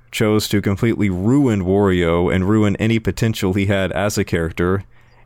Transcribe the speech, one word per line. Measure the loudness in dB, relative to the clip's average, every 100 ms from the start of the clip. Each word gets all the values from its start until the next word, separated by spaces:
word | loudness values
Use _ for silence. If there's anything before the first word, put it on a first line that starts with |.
| _
chose | -2 2 2 0
to | -2
completely | 0 0 0 0 -2
ruin | 0 0 2 2 0
Wario | 2 2 4 2 2 2 2
and | 0 2
ruin | 2 2 0
any | 0 0
potential | -2 -2 -2 -2 -2
he | 0 0
had | 0 -2
as | -2 -2 -2
a |
character, | -2 -2 -4 -2 -2 -2 -6 -20 -20 -20